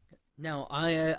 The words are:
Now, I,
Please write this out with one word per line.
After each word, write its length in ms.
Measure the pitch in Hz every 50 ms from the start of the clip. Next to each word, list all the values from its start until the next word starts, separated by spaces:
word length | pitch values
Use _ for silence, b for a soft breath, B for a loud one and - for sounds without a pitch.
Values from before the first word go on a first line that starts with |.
| - - - - _ _ _ 143
Now, 280 | 156 160 151 139 - -
I, 440 | 139 147 165 165 165 160 160 160 156